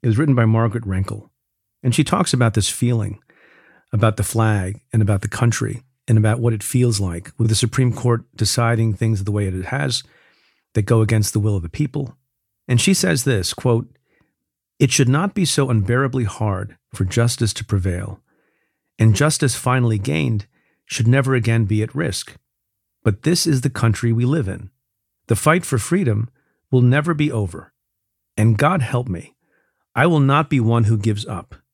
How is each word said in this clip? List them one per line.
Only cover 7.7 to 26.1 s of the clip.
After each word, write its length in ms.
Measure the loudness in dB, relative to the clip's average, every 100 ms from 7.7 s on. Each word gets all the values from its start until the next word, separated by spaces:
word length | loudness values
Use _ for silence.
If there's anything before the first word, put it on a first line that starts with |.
| 0 0
Court 320 | 0 0 -2 -4
deciding 600 | -4 -2 0 0 0 0
things 280 | 0 -2 -2
the 80 | -2
way 160 | -2 -2
it 200 | -4 -6
has 360 | -4 -4 -4 -8 _ _ _ _ _ _
that 100 | -4
go 200 | 2 2
against 320 | 4 2 0
the 40 | 0
will 180 | -2 -2
of 60 |
the 60 | -6
people. 480 | -6 -6 -4 -10 -12 _ _ _ _ -2
And 140 | 0
she 140 | 2
says 300 | 2 2 0
this, 280 | 0 -2 -2
quote, 420 | -4 0 0 -2 _ _ _ _ _ _ _ _ _
"It 120 | 0
should 200 | 2 2
not 240 | 2 0
be 100 | -2
so 240 | 0 0 0
unbearably 560 | 0 2 0 0 -2
hard 540 | -4 -2 -4 -4 -6 -14 _
for 100 | -6
justice 480 | -2 2 0 0 -2
to 120 | -4
prevail, 560 | -2 -2 -2 -4 -8 -14 _ _ _ _ _ _ _ _
and 160 | 4
justice 400 | 4 2 2 -2
finally 440 | -2 -2 0 0 0
gained 480 | -2 -2 0 -2 -6 _ _ _ _
should 200 | -2 4
never 280 | 4 4
again 320 | 0 2 0 0
be 160 | 0
at 120 | -2
risk. 440 | -4 -4 -4 -10 -18 _ _ _ _ _ _
But 180 | -2 0
this 240 | 0 0 2
is 140 | 0
the 100 | 0
country 420 | 0 0 0 0
we 120 | 0
live 240 | 0 0 -2
in. 220 | -8 -14 _ _ _ _ _ _
The 100 | 0
fight 280 | 2 0
for 140 | 0 -4
freedom 520 | 0 0 0